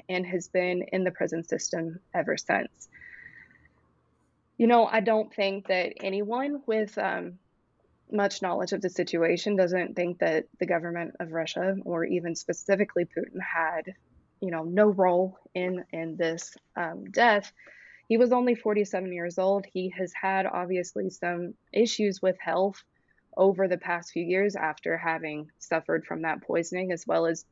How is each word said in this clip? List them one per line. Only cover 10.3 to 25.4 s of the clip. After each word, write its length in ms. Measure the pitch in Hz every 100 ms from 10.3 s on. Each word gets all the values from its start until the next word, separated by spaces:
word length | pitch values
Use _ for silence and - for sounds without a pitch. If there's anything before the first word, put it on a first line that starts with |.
| 160 - -
the 60 | 180
government 500 | 170 170 170 165 -
of 100 | 165
Russia, 460 | 165 160 175 185 196 175
or 180 | 170
even 320 | 170 180 170 165
specifically 720 | - 175 - 190 202 - -
Putin, 340 | - - 185
had, 540 | - 165 160 165 185 - _ _ _ -
you 100 | 190
know, 120 | 160
no 240 | 165 185 214
role 520 | 190 180 175 190 - - 180
in, 300 | 185 180 -
in 240 | 165 165 160
this, 400 | 160 165 - - _ 180
um, 300 | 165 175 196
death. 440 | 220 240 202 - - - - - - -
He 80 | 226
was 160 | 247
only 220 | 247 247 233
forty-seven 580 | 220 208 196 185 185
years 260 | 175 175 175
old. 260 | 190 202 196
He 280 | 185 185 190
has 140 | 180
had, 340 | - 190 190 196
obviously, 640 | 180 180 185 175 208 190
some 440 | - 175 175 175 - _
issues 500 | 208 226 - 208 190
with 160 | 185 180
health 460 | 170 175 196 - - _ _ _ _ -
over 320 | 196 185 190
the 80 | 175
past 340 | - 170 -
few 140 | 165 170
years 320 | 185 202 196
after 400 | 156 151 - 165
having 520 | 165 160 160 151